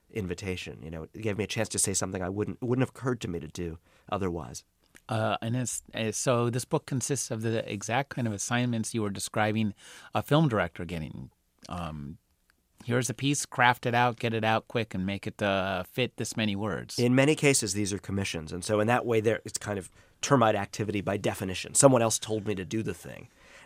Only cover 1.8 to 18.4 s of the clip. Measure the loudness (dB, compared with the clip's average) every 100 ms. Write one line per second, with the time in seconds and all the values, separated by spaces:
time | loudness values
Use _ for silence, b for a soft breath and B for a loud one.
1.8 | 0 0 -2 -4 -2 -2 -4 -4 -2 0
2.8 | 0 -2 -4 -4 -4 -6 -8 -8 -8 -8
3.8 | b b b -2 -2 -4 -8 -14 -18 _
4.8 | _ -20 -4 -2 0 -2 -2 -2 -4 -6
5.8 | -8 -4 -4 -2 0 2 2 0 -2 -2
6.8 | -2 -2 -2 -2 -2 -2 0 -2 -2 -6
7.8 | -2 -2 -2 -2 -2 -2 -2 0 0 -2
8.8 | -2 -2 -2 -4 -4 0 2 2 0 B
9.8 | B B B -4 2 4 6 4 0 -4
10.8 | -8 -6 -6 -8 -14 -16 _ _ -12 -8
11.8 | -8 -8 -10 -14 _ _ _ _ _ -12
12.8 | -2 -2 -2 -2 0 0 -2 4 6 6
13.8 | 2 2 2 2 -2 0 2 2 0 -4
14.8 | -2 -2 -2 -2 -6 -2 2 2 0 -2
15.8 | -4 -2 -2 -2 -6 -2 0 0 -2 -4
16.8 | -4 0 4 6 6 6 4 4 2 0
17.8 | -2 -4 -4 -4 -2 -4